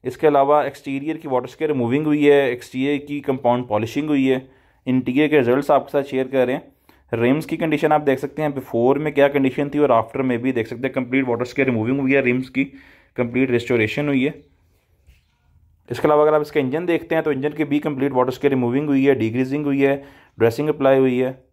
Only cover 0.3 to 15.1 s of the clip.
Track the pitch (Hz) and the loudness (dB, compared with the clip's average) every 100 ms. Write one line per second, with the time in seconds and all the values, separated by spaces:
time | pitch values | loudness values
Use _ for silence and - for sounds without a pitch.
0.3 | 147 135 147 139 - - 139 143 151 151 | 4 4 4 2 -6 -8 -8 -6 -8 -2
1.3 | 127 123 - 156 139 117 135 156 147 143 | -4 -4 -6 -2 -2 0 0 0 2 6
2.3 | 143 135 123 - 127 135 143 143 143 135 | 6 4 -2 -10 -4 -2 -2 -4 -10 -4
3.3 | 131 120 123 123 107 110 147 151 143 131 | -2 0 0 0 -2 -2 -4 -2 0 2
4.3 | 127 131 _ _ _ - 127 123 127 151 | 0 -4 _ _ _ -2 -2 0 0 4
5.3 | 147 120 127 143 143 - 143 139 131 127 | 4 4 0 2 0 2 -4 -2 -4 -2
6.3 | 135 123 139 - _ _ _ _ 113 120 | 0 0 -2 -8 _ _ _ _ -2 0
7.3 | 139 160 165 165 151 156 151 147 135 139 | 0 -2 -4 -2 0 2 2 2 -2 -4
8.3 | - 151 139 - 117 120 135 151 143 139 | -6 -4 -6 -6 0 2 2 0 2 2
9.3 | 139 135 131 143 143 147 117 110 131 131 | 2 0 -2 -4 0 2 2 0 -4 -2
10.3 | 120 131 123 110 120 131 127 120 131 131 | -2 -2 -2 -4 -6 -6 -6 -2 -2 -2
11.3 | 117 123 - 131 117 110 139 131 139 127 | -4 -4 -2 0 0 -2 -2 0 2 2
12.3 | 127 131 131 139 - - - _ - 123 | -2 -4 -4 -4 -6 -20 -20 _ -6 -4
13.3 | 123 131 120 110 120 107 - 147 139 135 | 0 0 0 0 0 0 -2 -2 0 -2
14.3 | 165 _ _ _ _ _ _ _ | -4 _ _ _ _ _ _ _